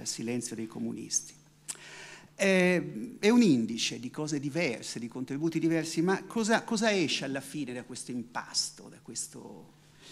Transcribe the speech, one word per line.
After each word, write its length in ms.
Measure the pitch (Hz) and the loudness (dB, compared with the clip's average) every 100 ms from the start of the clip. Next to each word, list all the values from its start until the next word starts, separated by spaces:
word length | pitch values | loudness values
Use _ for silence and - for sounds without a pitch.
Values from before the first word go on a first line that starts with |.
silenzio 520 | 113 - 117 123 - 113 | -6 -4 -2 -2 -4 -6
dei 120 | 113 | -8
comunisti. 800 | 117 117 113 - - - - _ _ - - - - - - - - | -6 -6 -6 -4 -4 -6 -12 _ _ -12 -12 -14 -16 -16 -18 -16 0
Eh, 800 | 202 185 180 175 151 147 - - | 4 6 6 4 0 -6 -10 2
è 120 | 202 | 6
un 120 | 247 | 8
indice 580 | 214 127 110 113 - 113 | 8 6 4 0 -4 -4
di 120 | 123 | -8
cose 280 | - 151 151 | -6 -4 -2
diverse, 600 | 139 156 165 - - 127 | -2 0 0 -2 -6 -8
di 80 | 117 | -8
contributi 500 | 127 131 139 165 160 | -6 -6 -2 0 2
diversi, 460 | 165 165 156 170 | 2 2 2 2
ma 180 | 180 190 | 2 2
cosa, 420 | - 233 214 214 | 0 -2 2 2
cosa 320 | - 220 226 196 | 2 2 4 4
esce 300 | 135 - 135 | 2 0 -2
alla 160 | 135 | -4
fine 320 | - 151 123 | -4 -6 -4
da 80 | 123 | -6
questo 300 | 113 123 - | -8 -10 -8
impasto, 760 | 123 113 110 - - - - 104 | -8 -6 -8 -4 -2 -4 -6 -18
da 100 | - | -18
questo... 720 | - 120 - 127 - 90 82 - - - - | -12 -8 -8 -10 -16 -16 -20 -20 -20 -20 -20